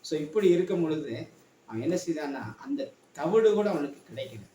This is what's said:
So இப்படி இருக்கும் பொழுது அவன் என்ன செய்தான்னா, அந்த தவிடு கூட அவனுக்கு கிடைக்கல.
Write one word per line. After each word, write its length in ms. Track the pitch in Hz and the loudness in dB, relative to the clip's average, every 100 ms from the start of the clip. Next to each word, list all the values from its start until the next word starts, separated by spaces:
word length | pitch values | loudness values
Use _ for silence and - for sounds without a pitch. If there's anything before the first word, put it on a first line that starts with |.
| - | -4
So 60 | 156 | -4
இப்படி 240 | 147 214 196 | -2 4 6
இருக்கும் 280 | 170 - 180 | 6 4 0
பொழுது 280 | 165 156 139 117 - - - _ - | 0 -2 -4 -8 -10 -16 -20 _ -10
அவன் 180 | 110 139 | -6 -2
என்ன 120 | 180 | -2
செய்தான்னா, 380 | 175 156 143 135 117 - | -2 -4 -4 -8 -10 -12
அந்த 240 | 135 139 - - _ - | -8 -6 -6 -10 _ -6
தவிடு 340 | 160 220 220 202 | 2 6 6 4
கூட 100 | 208 | 2
அவனுக்கு 260 | 170 143 - - | 0 -4 -8 -16
கிடைக்கல. 340 | 117 - 113 98 | -12 -10 -12 -18